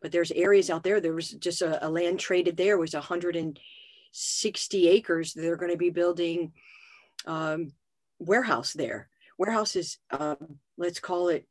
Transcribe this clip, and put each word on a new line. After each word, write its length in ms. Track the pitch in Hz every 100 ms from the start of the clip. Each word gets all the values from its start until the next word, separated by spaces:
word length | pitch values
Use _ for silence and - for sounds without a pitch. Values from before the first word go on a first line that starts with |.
but 100 | -
there's 180 | 175 165
areas 360 | 156 185 202 180
out 140 | 165
there. 180 | 180 208
There 140 | 165
was 160 | 160 160
just 320 | - 175 170
a, 220 | 170 160
a 40 | 156
land 320 | 165 175 185
traded 380 | - 180 175 165
there 180 | 190 202
was 160 | 165
a 80 | 151
hundred 360 | 143 175 175 170
and 220 | 160 143 - - - - _
sixty 720 | - - - 220 - - 196 175
acres. 440 | 196 220 165 160
They're 240 | 156 165 170
gonna 200 | 175 170
be 140 | 175
building, 640 | 170 175 175 170 170 165 _ - - - - _ - -
um, 460 | 160 156 156 156 _ _ _ _ _
warehouse 560 | 170 220 233 120 -
there. 340 | 156 127 - - _ _ -
Warehouse 380 | 190 226 214 185
is, 220 | 165 - _
um, 480 | 139 151 143 160 143 _ -
let's 240 | 175 175
call 280 | - 175 175
it 180 | 156 -